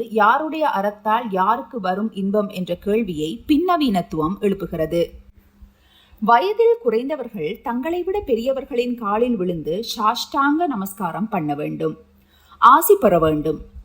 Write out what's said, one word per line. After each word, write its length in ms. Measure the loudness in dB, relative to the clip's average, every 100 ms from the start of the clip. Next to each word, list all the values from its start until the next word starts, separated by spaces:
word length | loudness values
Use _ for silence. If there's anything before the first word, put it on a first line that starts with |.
| -4
யாருடைய 540 | 2 4 4 0 -2 0
அறத்தால் 560 | 0 -2 -4 -2 -2 -2
யாருக்கு 460 | -2 0 0 -2 -6
வரும் 320 | -4 -2 -4
இன்பம் 360 | -4 -2 -2 -2
என்ற 220 | -6 -6 -6
கேள்வியை 540 | -2 -2 -2 -4 -6 -8 0
பின்னவீனத்துவம் 880 | 2 2 2 2 0 -2 -4 -4 -2
எழுப்புகிறது. 600 | -2 -2 -6 -4 -2 0 -2 -4 -20 -20 _ _ -20 _ _ _ _ -8
வயதில் 540 | 4 4 4 2 2 4
குறைந்தவர்கள் 680 | 0 -2 -2 -6 -8 -6 -8 -6
தங்களை 380 | -6 -6 -4 -4
விட 140 | -4 -6
பெரியவர்களின் 760 | -2 -2 0 -4 -4 -4 -4 -4
காலில் 400 | -4 0 0 0
விழுந்து 360 | -2 -4 -4 -4 -6
சாஷ்டாங்க 800 | -2 0 0 -4 0 2 2 0
நமஸ்காரம் 600 | -4 -8 -6 -8 -6 -4
பண்ண 260 | -4 -4 -4
வேண்டும், 400 | -6 -4 -6 -6 -16 _ _ _ _ 4
ஆசி 340 | 8 8 6 4
பெற 180 | 6 4
வேண்டும், 400 | 4 0 -2 -6 -8 -20